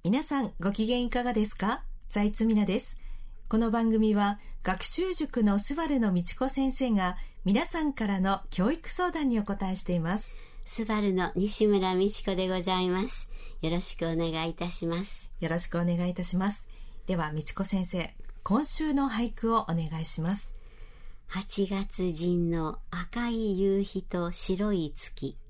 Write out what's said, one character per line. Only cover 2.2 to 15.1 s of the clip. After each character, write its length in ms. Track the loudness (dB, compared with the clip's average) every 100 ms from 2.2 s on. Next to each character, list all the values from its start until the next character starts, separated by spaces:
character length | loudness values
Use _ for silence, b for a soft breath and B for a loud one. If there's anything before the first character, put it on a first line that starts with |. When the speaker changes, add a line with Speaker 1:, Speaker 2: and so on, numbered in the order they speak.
| 2
Speaker 1:
津 160 | 2 4
美 80 | 4
奈 100 | 4
で 140 | 2
す。 180 | 0 -6 b b b b 0
こ 120 | 2
の 100 | 4
番 220 | 2 4
組 240 | 4 4 4
は、 240 | 2 0 B B
学 200 | -2 -2
習 300 | -2 0 0
塾 300 | 0 -2 2
の 160 | 4 4
ス 160 | 2 0
バ 100 | 2
ル 140 | 2
の 120 | 4
道 120 | 2 0 0
子 100 | 0
先 220 | 2 0
生 180 | 2 2
が、 280 | 4 2 -2 B B 2
皆 220 | 4 4
さ 160 | 0
ん 100 | 0
か 140 | 0 0
ら 120 | 2
の 220 | 2 2 0
教 220 | 2 2
育 180 | 2 -2
相 220 | 0 0
談 180 | 2 2
に 100 | 2
お 40 |
答 280 | 0 -2 -2
え 40 | -2
し 80 |
て 100 | 0
い 60 | 0
ま 180 | 2 0
す。 180 | -2 B B B -10
Speaker 2:
ス 200 | -6 -2
バ 160 | 2
ル 120 | 2
の 180 | 2 0 0
西 320 | 0 4 4
村 260 | 6 4
美 160 | 4 2
智 160 | 0 -2
子 80 |
で 160 | 0 0
ご 100 | 0
ざ 180 | 2 2
い 100 | 2
ま 180 | 2 -2
す。 200 | -4 -8 B B B
よ 80 | -2
ろ 100 | 0
し 160 | -2 -4
く 120 | -2
お 80 | 0
願 140 | 0 0 -4
い 20 |
い 40 | -4
た 160 | -6
し 160 | -4 -2
ま 160 | -2
す。 260 | -4